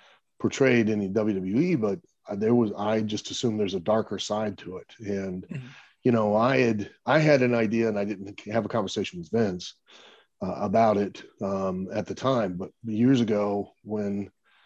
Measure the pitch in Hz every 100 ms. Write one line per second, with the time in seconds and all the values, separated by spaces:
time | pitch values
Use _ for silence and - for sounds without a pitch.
0 | _ _ _ _ 107 - 131 120 107 107
1 | 98 104 107 95 92 110 180 160 107 92
2 | - _ - 101 110 120 110 95 104 110
3 | 107 104 - - 123 107 101 95 82 110
4 | 107 98 - 104 107 95 87 87 - -
5 | 104 98 95 92 - 143 127 135 - _
6 | 127 117 107 107 123 135 120 107 98 -
7 | 120 147 156 143 123 120 110 113 113 104
8 | 101 98 98 - - 113 104 117 95 -
9 | 95 90 80 113 107 90 - - _ -
10 | - - _ _ 95 90 101 110 113 101
11 | 101 - - _ 98 98 95 92 95 104
12 | - 98 131 127 98 90 92 - 113 107
13 | 123 135 113 104 104 101 95 _ - 107
14 | 101 101 98 _ _ _